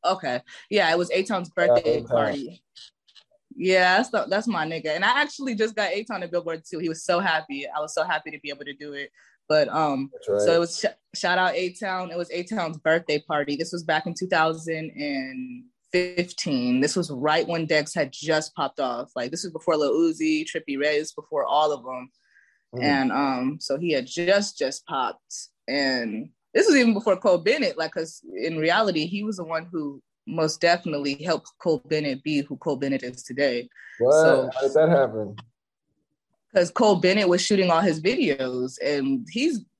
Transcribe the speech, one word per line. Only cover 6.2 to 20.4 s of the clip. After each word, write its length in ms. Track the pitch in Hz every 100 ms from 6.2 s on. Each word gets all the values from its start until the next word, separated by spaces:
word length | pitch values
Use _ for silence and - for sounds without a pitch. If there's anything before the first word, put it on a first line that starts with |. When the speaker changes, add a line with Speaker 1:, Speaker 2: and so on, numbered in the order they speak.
Speaker 1:
a 60 | 175
Billboard 340 | 175 165 160
too. 140 | - 170
He 100 | 170
was 160 | 160
so 160 | - 175
happy. 460 | 190 160 156 139 143
I 120 | 151
was 120 | 151
so 100 | -
happy 280 | 160 156 156
to 80 | 147
be 80 | 143
able 160 | 143
to 80 | 147
do 220 | 139 147
it. 160 | 139 139 _ _ _ _
But, 220 | 156 135
um, 400 | 135 151 139 135
Speaker 2:
That's 120 | - -
right. 100 | 196
Speaker 1:
so 140 | 104
it 40 | 170
was 220 | 170 -
sh-, 380 | - - _ -
shout 180 | 180 180
out 180 | 185
A-Town. 560 | 170 180 180 202 185 185
It 60 | 170
was 140 | 175
A-Town's 480 | 175 175 220 170 160
birthday 400 | 156 165 175 147
party. 360 | _ 151 143 147
This 160 | 165
was 120 | 175
back 220 | 160 156 175
in 80 |
two 120 | 170 185
thousand 640 | 175 160 160 160 160 160 -
and 680 | 147 139 131 131 127 123 - _ _
fifteen. 880 | 180 180 180 180 - - 135 123 127
This 160 | 147 185
was 140 | 170
right 360 | 135 147 156 165
when 200 | 170 156
Dex 260 | 156 147
had 180 | 175 139
just 440 | - 147 156 147
popped 260 | - 139 -
off. 300 | 131 120 127
Like, 160 | - 123
this 140 | 165
was 80 | 190
before 240 | 160 - 156
Lil 160 | 143
Uzi, 540 | 143 165 156 156 156